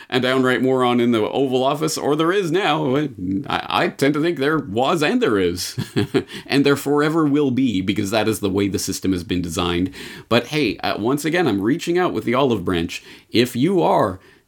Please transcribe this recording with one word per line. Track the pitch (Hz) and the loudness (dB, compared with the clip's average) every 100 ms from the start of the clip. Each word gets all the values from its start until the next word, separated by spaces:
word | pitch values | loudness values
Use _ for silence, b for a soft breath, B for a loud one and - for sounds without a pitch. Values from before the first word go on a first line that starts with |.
| B | B
a | 127 | -2
downright | 127 131 127 123 | 2 2 2 2
moron | 127 131 123 120 | 2 2 2 2
in | 120 | 2
the | 117 104 | 2 2
Oval | 117 139 127 | 0 0 0
Office | 135 151 156 - | 0 0 -2 -2
or | 127 151 | 0 0
there | 165 | 2
is | 202 170 | 0 0
now. | 175 190 156 147 135 | 0 0 0 0 0
I, | 147 107 90 - - | -2 -6 -4 -4 -2
I | 87 - 101 220 | -4 -2 -2 -2
tend | - 139 | 0 0
to | 147 | 2
think | 165 143 | -2 0
there | 139 156 | 0 0
was | - 104 135 175 | -2 -2 0 0
and | 180 247 | 0 0
there | 190 101 | 2 2
is. | 87 90 - - - | 2 -2 -6 -8 -4
<laughs> | 110 101 113 - - - | -2 0 -2 -2 -10 -2
And | 135 143 | 2 2
there | 139 | 2
forever | 139 147 151 160 151 | 2 0 2 2 2
will | 143 139 | 2 2
be | 120 131 95 | 2 0 0
because | 95 98 98 | 0 -2 0
that | 110 107 | 0 0
is | 107 | 0
the | 98 | 0
way | 98 101 | 0 0
the | 92 | -2
system | - 92 95 | -4 -4 -2
has | 92 92 | -2 -2
been | 90 | -4
designed. | 87 80 87 90 90 B B B B | -2 -2 0 0 -2 B B B B
But | 117 - | 0 0
hey, | 151 120 - | -2 -2 -2
uh, | 98 - | -4 -2
once | 110 143 160 | -2 -2 -2
again, | 180 160 | 0 0
I'm | 98 | 0
reaching | 104 160 - 175 | 0 0 0 0
out | 175 | 0
with | 107 | -2
the | 117 123 | 0 2
olive | 139 107 | 2 0
branch. | 90 87 85 - B B B | 0 0 -2 -6 B B B
If | 104 123 | 0 0
you | 117 156 185 | 0 0 2
are | 170 175 107 92 b b | 2 2 0 -2 b b